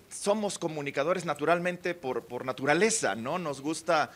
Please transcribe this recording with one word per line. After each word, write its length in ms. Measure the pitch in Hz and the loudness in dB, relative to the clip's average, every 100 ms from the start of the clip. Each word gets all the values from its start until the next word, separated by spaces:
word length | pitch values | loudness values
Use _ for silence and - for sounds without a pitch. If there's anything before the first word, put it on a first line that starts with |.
| - | -14
somos 500 | - 202 214 202 - | -6 0 0 0 -2
comunicadores 640 | 170 156 143 139 147 185 165 | -4 -4 -4 0 0 0 -2
naturalmente 680 | 147 151 175 180 180 180 | 0 2 2 2 -2 -4
por, 300 | 175 131 117 | -4 -2 -4
por 200 | - 123 127 | -4 -8 -6
naturaleza, 680 | 127 135 156 220 - 123 | -2 2 4 4 2 0
¿no? 240 | 101 120 175 | 0 -2 -4
Nos 220 | 165 135 | -4 -4
gusta 500 | 139 160 - 160 127 | -4 -4 2 2 2